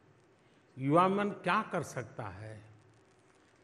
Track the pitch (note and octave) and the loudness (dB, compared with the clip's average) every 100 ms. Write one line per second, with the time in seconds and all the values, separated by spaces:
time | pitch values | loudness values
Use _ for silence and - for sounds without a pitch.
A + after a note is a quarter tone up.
0 | - _ _ _ _ _ _ - C3 D#3+ | -20 _ _ _ _ _ _ -4 4 6
1 | F#3 G3 G3+ - F3 G3 G#3+ F3+ C#3 - | 6 4 -2 -2 0 0 0 -4 -6 -8
2 | A2 - G#2+ F#2 G#2+ G#2+ G#2+ - - - | -10 -10 -12 -12 -14 -16 -20 -20 -20 -20
3 | _ _ _ _ _ _ | _ _ _ _ _ _